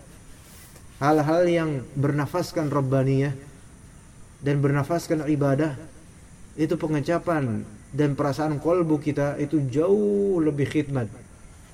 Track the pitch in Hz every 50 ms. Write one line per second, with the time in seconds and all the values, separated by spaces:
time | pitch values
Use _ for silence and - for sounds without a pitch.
0 | - - - - - - - - - - - - - - - - - - - -
1 | 135 143 156 156 143 151 160 175 180 175 170 170 160 156 147 131 113 - - 143
2 | 135 143 143 147 143 - - 180 165 - - 170 156 143 135 147 135 131 135 135
3 | 131 135 135 135 139 147 139 - - - - - - - - - - - - -
4 | - - - - - - - - 139 139 143 143 139 139 139 143 139 139 170 170
5 | - - 165 156 147 143 156 139 139 139 139 135 156 160 139 117 - - - -
6 | - - - - - - - - - - - - 160 151 175 156 170 156 156 147
7 | 135 165 170 170 165 175 165 151 139 120 107 104 104 - - - - - - 135
8 | 151 143 139 135 143 143 135 151 151 151 151 135 - 160 175 185 175 156 156 147
9 | 143 151 139 143 143 143 143 - - 139 - 151 139 131 120 143 160 185 202 214
10 | 208 202 202 202 202 202 190 175 156 156 147 139 139 - - 156 143 139 139 131
11 | 117 107 - - - - - - - - - - - -